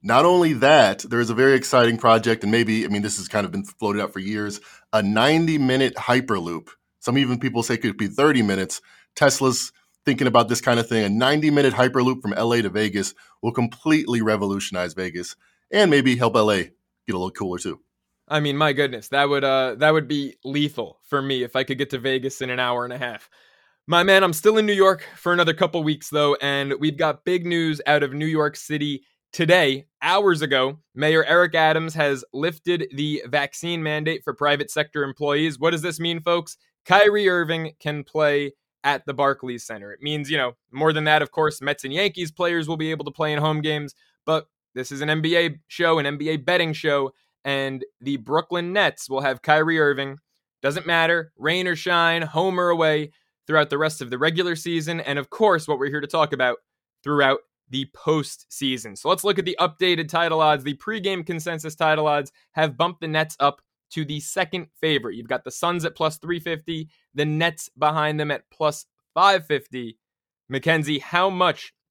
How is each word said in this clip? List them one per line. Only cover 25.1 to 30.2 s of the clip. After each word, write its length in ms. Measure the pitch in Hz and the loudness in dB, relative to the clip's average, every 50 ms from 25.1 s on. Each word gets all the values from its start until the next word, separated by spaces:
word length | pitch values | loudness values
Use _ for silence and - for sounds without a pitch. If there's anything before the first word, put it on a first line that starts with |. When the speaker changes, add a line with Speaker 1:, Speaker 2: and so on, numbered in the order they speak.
| - | -20
Speaker 2:
for 200 | - - 175 175 | -6 -2 0 2
another 180 | 175 170 165 | 2 2 2
couple 320 | 160 - 190 165 156 170 156 | 2 0 0 0 0 -2 -2
weeks, 240 | 156 151 151 - - | -2 -2 -4 -6 -4
though, 280 | 143 147 147 143 143 - | 0 2 2 2 2 2
and 320 | 139 143 139 139 139 139 139 135 | 0 -2 0 -2 -2 -2 -4 -2
we've 160 | 147 156 147 | -2 -2 0
got 300 | 143 165 156 139 - _ | 0 -2 -2 -2 -4 _
big 180 | 175 185 180 170 | -2 -2 -2 0
news 380 | 175 170 170 165 160 151 147 - | -2 -2 0 0 0 -2 -2 2
out 160 | 143 151 147 | 2 2 2
of 120 | 143 135 131 | 2 -2 -4
New 100 | 147 156 | -4 -4
York 320 | 160 156 156 151 147 147 | -2 0 0 0 -2 -4
City 460 | - - - 151 147 147 147 143 131 _ _ _ _ _ _ - | -8 -8 -6 -4 -4 -2 -4 -6 -8 _ _ _ _ _ _ -4
today. 520 | - 170 165 180 185 160 139 135 135 - _ _ _ | -2 4 4 6 6 4 2 0 -4 -8 _ _ _
Hours 380 | 135 160 180 202 | -2 0 0 4